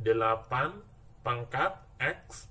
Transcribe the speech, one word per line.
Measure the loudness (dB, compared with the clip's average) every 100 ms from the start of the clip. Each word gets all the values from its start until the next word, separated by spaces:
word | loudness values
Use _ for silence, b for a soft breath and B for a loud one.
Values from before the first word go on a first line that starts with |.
delapan | 2 4 4 2 0 -2 -2 -4 -16 -20 -20 -6
pangkat | -4 -4 -4 0 0 -2 -12 -4
X | -2 -2 -10 -14 -12